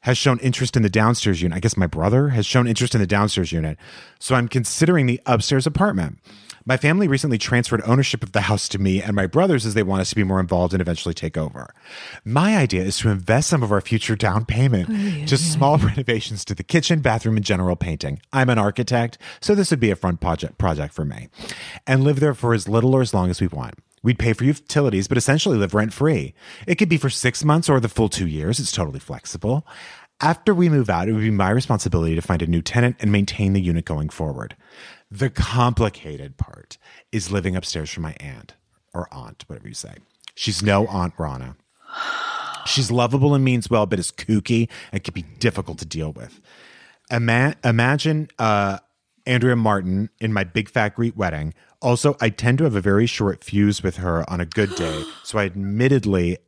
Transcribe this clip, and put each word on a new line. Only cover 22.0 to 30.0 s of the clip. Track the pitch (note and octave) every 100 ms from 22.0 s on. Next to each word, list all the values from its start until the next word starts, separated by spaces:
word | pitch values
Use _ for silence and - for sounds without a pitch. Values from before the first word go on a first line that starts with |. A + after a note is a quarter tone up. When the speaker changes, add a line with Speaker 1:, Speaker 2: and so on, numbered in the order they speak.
Speaker 1:
live | C3+ C#3
there | D3
for | B2+ B2 A#2
as | F#2
little | A2 B2 C3
or |
as | B2
long | G2+ F2+
as | F2+
we | F#2
want. | D2 A2+ - _ _
We'd | A2+ B2
pay | A#2+
for | A2
utilities, | B2 D3 _ D3+ C#3+ G2+ F#2+
but | B2+
essentially | - D3 G3+ B2
live | G2 G#2
rent-free. | G#2+ - D3 C3+ C#2 - - - -
It | F3
could | G#3
be | D#3
for | C3+
six | - B2+ -
months | D3+ D#3 E3+
or | C3+
the | A#2
full | - A2
two | - F2+
years. | D2+ D2+ A#2+
It's | B2+
totally | - E2 C2+
flexible. | - B1+ - - G2+ C3+ - - - -